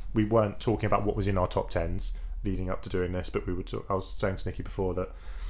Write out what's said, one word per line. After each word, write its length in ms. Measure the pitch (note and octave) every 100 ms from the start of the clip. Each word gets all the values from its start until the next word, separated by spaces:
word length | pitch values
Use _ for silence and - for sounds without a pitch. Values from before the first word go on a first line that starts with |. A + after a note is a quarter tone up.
| -
we 100 | A2+ G#2+
weren't 340 | A2+ G#2 -
talking 280 | - G#2+ G#2+
about 160 | G2+ G#2
what 100 | G#2+
was 120 | G2
in 100 | F#2+
our 100 | F2+
top 220 | - -
tens 440 | F2 E2+ F#2 - - - -
leading 260 | G2+ F#2 F#2
up 120 | F#2+
to 60 | -
doing 220 | F#2 F2+
this, 180 | F2+ F2
but 160 | - -
we 60 |
were 100 | F2+
ta-, 200 | - A2 -
I 40 |
was 160 | F#2+ -
saying 280 | - G2+ F#2
to 120 | -
Nikki 140 | -
before 300 | F2 - F#2 F2+
that 140 | F#2 - - -